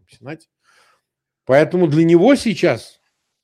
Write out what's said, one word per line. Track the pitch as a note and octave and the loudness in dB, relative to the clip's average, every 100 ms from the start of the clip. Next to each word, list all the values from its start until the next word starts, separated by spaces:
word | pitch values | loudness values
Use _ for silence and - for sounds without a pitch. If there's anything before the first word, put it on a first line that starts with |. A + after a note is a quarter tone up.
| _ | _
в | _ | _
Сенате. | A#2+ D#3 _ _ _ _ _ _ _ _ _ _ - | -20 -20 _ _ _ _ _ _ _ _ _ _ -2
Поэтому | C3+ D3+ F3 E3+ | 0 0 -2 -2
для | D3+ | 0
него | E3 E3+ G#3 C#4 | 2 2 4 0
сейчас | A#3 F3+ F3 A#2+ - _ _ _ _ _ | -2 -4 -2 -4 -10 _ _ _ _ _